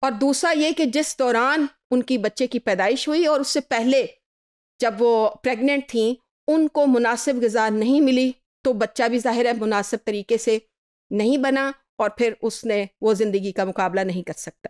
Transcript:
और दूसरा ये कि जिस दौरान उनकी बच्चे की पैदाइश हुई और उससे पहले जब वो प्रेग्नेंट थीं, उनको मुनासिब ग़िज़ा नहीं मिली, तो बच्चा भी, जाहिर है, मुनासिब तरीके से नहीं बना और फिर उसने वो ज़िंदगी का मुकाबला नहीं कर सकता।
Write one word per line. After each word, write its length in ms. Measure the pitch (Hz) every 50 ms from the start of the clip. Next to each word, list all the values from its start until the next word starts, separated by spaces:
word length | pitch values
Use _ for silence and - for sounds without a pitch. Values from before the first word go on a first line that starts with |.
| -
और 80 | 269
दूसरा 400 | 247 208 262 277 285 - - 339
ये 200 | 330 302 302 311 330
कि 120 | - 320
जिस 320 | 262 220 285 302 - - -
दौरान 520 | 262 247 240 226 240 262 285 320 294 277 _ _ _ _
उनकी 260 | - 247 240 - 262 240
बच्चे 300 | 202 214 - - 254 247
की 120 | - 247
पैदाइश 480 | - - 202 185 - 202 240 269 - -
हुई 180 | 302 320 349
और 160 | 302 302 277
उससे 180 | 285 - - 330
पहले 500 | - _ 262 233 226 247 262 269 240 - - _ _ _ _ _ _ _ _ _ _ _ _ _
जब 180 | - 233 214 196
वो 420 | 240 233 233 226 220 214 - - _
प्रेग्नेंट 400 | 254 254 220 240 277 285 277 262
थीं, 320 | - - 233 220 226 247 247 _ _ _ _ _ -
उनको 380 | 302 320 320 302 _ 302 285
मुनासिब 540 | 285 254 240 240 226 240 233 - - 277 247
ग़िज़ा 300 | 233 233 208 240 220 220
नहीं 320 | 214 214 214 233 269 285
मिली, 340 | 311 269 262 254 262 262 254 _ _ _ _ _ _
तो 100 | 262 254
बच्चा 340 | 208 226 208 - - 247 233
भी, 120 | 233 247
जाहिर 280 | 226 254 226 233 233 240
है, 100 | 233 233
मुनासिब 420 | 220 214 214 202 202 - - 214 _
तरीके 320 | - 214 208 196 - 233 220
से 240 | - - 220 220 _ _ _ _ _ _ _ _ _ _
नहीं 260 | - 208 208 226 269 294
बना 360 | 262 269 269 269 269 269 277 _ _ _ _ _
और 160 | 247 311 311 -
फिर 180 | 240 233 220 _
उसने 480 | - 226 214 - - 226 214 208 202 190 _ _ -
वो 100 | 214 220
ज़िंदगी 380 | 190 220 214 196 196 190 202
का 140 | 185 - 196
मुकाबला 380 | 185 185 - 196 180 175 190 190
नहीं 200 | 190 180 180 175
कर 100 | - 156
सकता। 360 | - - - - _ _ -